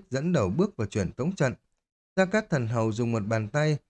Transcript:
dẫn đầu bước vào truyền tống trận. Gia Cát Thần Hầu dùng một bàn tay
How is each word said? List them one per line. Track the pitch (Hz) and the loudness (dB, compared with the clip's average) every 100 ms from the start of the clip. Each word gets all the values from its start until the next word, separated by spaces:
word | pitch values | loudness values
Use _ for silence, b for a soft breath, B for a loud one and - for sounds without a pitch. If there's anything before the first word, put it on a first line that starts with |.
| - | -2
dẫn | 131 160 | -4 0
đầu | 165 95 | 2 2
bước | 120 202 - | 2 0 0
vào | 104 | -4
truyền | 107 87 | -2 -2
tống | - 143 | -2 -4
trận. | 196 139 98 _ _ _ _ _ - | 0 -2 -2 _ _ _ _ _ 0
Gia | |
Cát | 185 214 214 | 2 0 0
Thần | 147 113 | -2 0
Hầu | 117 113 | 0 0
dùng | 107 120 | 0 0
một | 113 101 | 0 0
bàn | 110 107 | -2 -2
tay | 147 151 151 - | 0 0 0 -6